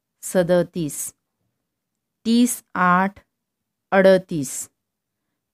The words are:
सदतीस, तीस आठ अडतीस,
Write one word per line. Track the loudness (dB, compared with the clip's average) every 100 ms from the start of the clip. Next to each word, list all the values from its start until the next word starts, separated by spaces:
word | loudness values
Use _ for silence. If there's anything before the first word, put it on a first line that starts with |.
| _ _
सदतीस, | -6 -4 0 0 -2 -6 -8 -10 -14 -16 _ _ _ _ _ _ _ _ _ _ -2
तीस | 0 0 -2 _ -2
आठ | 0 2 0 -6 _ _ _ _ _ _ _
अडतीस, | 2 4 4 2 -8 -8 -10 -16 _ _ _ _ _ _ _ _